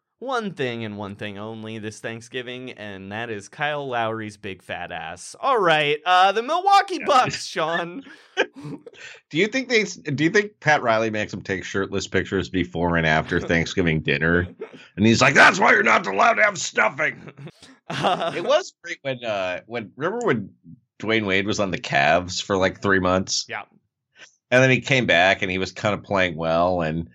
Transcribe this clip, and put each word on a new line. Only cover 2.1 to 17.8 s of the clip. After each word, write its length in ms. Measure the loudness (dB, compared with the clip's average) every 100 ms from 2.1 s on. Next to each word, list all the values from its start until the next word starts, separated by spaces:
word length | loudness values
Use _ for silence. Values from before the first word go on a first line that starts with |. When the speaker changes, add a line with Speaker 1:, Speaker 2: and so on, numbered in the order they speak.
| -12 -12 -10 -10 -12 -14
Speaker 1:
and 400 | -14 -14 -12 -10
that 180 | -10 -8
is 200 | -10 -12
Kyle 380 | -6 -4 -4 -4
Lowry's 480 | -2 -2 -4 -10 -12
big 280 | -14 -14
fat 280 | -12 -10 -10
ass. 440 | -10 -12 -14 -18 -6
All 200 | 0 2
right, 400 | 4 4 2 0 4
uh, 240 | 6 6
the 100 | 2
Milwaukee 560 | -2 0 4 4 4 -2
Speaker 2:
Yeah. 40 | 2
Speaker 1:
Bucks, 400 | 4 2 -2 -8
Sean. 560 | -4 -2 -2 -6 -10 -16 -20 _ -4
<laughs> 0 | -4 -6 -14 -14 -16 -20 -20 -20 _
Speaker 2:
Do 80 | -2
you 80 | 0
think 220 | -2 0
they, 140 | 0
do 400 | 0 -6 -6 0
you 60 | 2
think 280 | 2 0 -2
Pat 220 | 2 2
Riley 300 | 4 2 0
makes 200 | -2 -4
him 80 | -6
take 200 | -6 -6
shirtless 440 | -4 -4 -2 -4 -2
pictures 420 | -2 0 -2 -2
before 480 | -2 -2 -2 0 2
and 80 | 4
after 340 | 2 2 -2
Speaker 1:
<laughs> 20 |
Speaker 2:
Thanksgiving 580 | 0 0 0 0 0 0
dinner? 480 | 0 0 2 2 0 -8 -18 -18 -14 2
And 100 | 4
he's 160 | 6
like, 140 | 6 8
"That's 240 | 6 6
why 120 | 4
you're 100 | 4
not 240 | 4 2 0
allowed 280 | 2 2 4
to 80 |
have 140 | 0 0
stuffing." 720 | -6 0 0 0 -4 -6 -16 -20
Speaker 1:
<laughs> 40 | -20 -20 -20 _